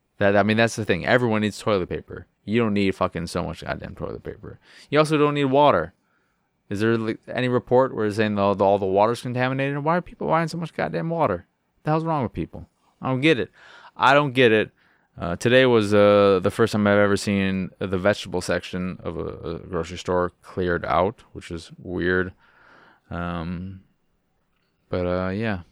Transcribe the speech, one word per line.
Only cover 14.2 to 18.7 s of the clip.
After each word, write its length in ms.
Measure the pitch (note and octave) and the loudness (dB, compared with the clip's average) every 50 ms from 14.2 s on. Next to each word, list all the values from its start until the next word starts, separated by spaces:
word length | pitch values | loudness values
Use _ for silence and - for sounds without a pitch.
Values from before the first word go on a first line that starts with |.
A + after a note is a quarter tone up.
| D3 C#3+ A#2+ | 4 2 2
get 180 | B2+ B2+ A#2 | 4 6 6
it. 200 | A2 G#2+ G2 - - _ _ _ _ _ _ _ _ | 6 4 2 -2 -6 _ _ _ _ _ _ _ _
Uh, 180 | - A2 E2+ F2 | -8 -6 -6 -4
today 300 | F#2+ - A#2+ B2 C3 C3 | -2 2 4 6 6 6
was, 280 | B2+ A#2+ A2+ G#2 G2+ G#2 | 6 4 4 4 4 4
uh, 460 | G#2 G2+ G#2 G#2 G2+ G2+ G2+ G2 F#2 F2+ | 6 6 8 8 6 6 6 4 4 2
the 80 | G2+ | 0
first 220 | - - A#2 G#2+ - | 0 2 0 0 2
time 120 | G#2 G#2 | 2 2
I've 140 | G2+ G2+ G#2 | 4 4 4
ever 180 | G#2 G2+ G2+ | 4 4 2
seen 540 | F#2+ - A2 G2+ G2 G2 F#2+ F#2+ F#2+ F#2 - - - | 0 0 -2 -2 0 0 -2 -2 -4 -6 -8 -8 -8
the 180 | G#2 F#2+ F#2+ | -6 -4 -4
vegetable 440 | F#2 F2+ G2+ G#2 - - G2 F2+ F2+ | 0 0 0 0 0 -4 -6 -6 -6
section 580 | - - F2 F2+ - - | -4 -4 -4 -4 -6 -8